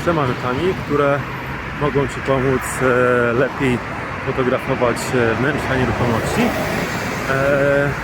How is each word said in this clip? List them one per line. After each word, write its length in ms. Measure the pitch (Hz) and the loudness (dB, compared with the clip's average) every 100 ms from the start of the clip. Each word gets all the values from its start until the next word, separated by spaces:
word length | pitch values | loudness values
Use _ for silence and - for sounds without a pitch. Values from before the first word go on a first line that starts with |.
trzema 220 | 156 165 131 | 0 0 0
rzeczami, 480 | 120 123 127 175 185 - | -2 -2 -2 -2 -2 -2
które 340 | 143 143 139 127 - - - - - | 0 2 0 -2 -8 -8 -8 -8 -4
mogą 260 | 143 131 131 | 0 0 0
Ci 120 | - 127 | -2 0
pomóc, 340 | 135 131 131 - - | 2 2 0 -2 0
e, 40 | 131 123 123 123 120 | 2 4 4 4 2
lepiej 440 | 117 131 - 135 120 - - - - - | 2 0 0 0 0 -2 -8 -8 -6 -4
fotografować, 720 | 131 127 123 - 127 120 113 | -2 0 0 0 0 0 0
e, 380 | - 127 117 110 | 0 2 2 2
wnętrza 400 | 131 147 - 131 | 0 0 0 0
nieruchomości. 680 | 123 107 123 110 101 - 240 - - - - - - - - | 0 0 0 0 0 0 0 0 -2 -2 -4 -4 -6 -4 -2
E, 580 | 135 139 143 143 143 143 135 | 0 2 2 4 2 2 -2